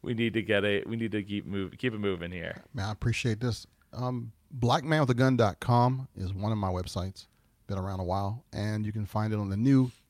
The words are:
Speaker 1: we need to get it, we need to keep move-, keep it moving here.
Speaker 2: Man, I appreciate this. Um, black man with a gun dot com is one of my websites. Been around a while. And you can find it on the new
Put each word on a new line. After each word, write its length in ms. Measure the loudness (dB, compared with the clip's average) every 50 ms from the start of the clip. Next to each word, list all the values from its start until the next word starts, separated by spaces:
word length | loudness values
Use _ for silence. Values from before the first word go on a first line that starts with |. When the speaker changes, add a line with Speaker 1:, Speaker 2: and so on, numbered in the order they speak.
Speaker 1:
we 120 | -4 -4 -2
need 200 | 0 0 0 0
to 80 | -2
get 240 | 0 2 2 4 4
it, 200 | 4 2 0 0
we 120 | -2 -4
need 160 | -4 -4 -2 -2
to 100 | -4 -4
keep 220 | -4 -6 -6 -6
move-, 320 | -4 -4 -4 -4 -6 -6
keep 160 | -4 -4 -4 -2
it 60 | -2
moving 300 | -2 -2 -2 -2 -4 -8
here. 320 | -8 -8 -8 -8 -10 -12 -14 _ -8
Speaker 2:
Man, 140 | -6 -6
I 40 | -6
appreciate 480 | -6 -2 -2 -2 -2 0 -2 -2 -2 -2
this. 260 | -2 -4 -4 -4 -8 _ _ _ _ _ -10
Um, 400 | -8 -6 -4 -4 -6 -8 -10 -14 _ _ _
black 320 | -6 -2 2 2 2 2 2
man 160 | 2 2 4
with 100 | 4 4
a 40 | 4
gun 220 | 6 6 6 6
dot 240 | 6 4 4 2 _
com 480 | 2 4 6 6 6 4 4 0 -6 -10 _
is 200 | -8 -6 -4 -4
one 180 | -2 -2 -2
of 60 | 0
my 120 | 0 0 0
websites. 580 | 0 -2 -4 -4 -4 -6 -6 -6 -8 -12 -20 _ _ _ _ _ _ _ _
Been 100 | -6 -6
around 240 | -4 -4 -4 -4 -4
a 20 | -2
while. 400 | 0 0 0 0 -2 -4 -6 _ _
And 340 | -6 -4 -4 -2 -2 -2 -4
you 60 | -4
can 140 | -4 -4 -6
find 260 | -2 -2 -2 0 0
it 80 | 0 -2
on 100 | -2 -2
the 80 | 0
new 340 | 2 4 6 6 6 4 2 -2 _ _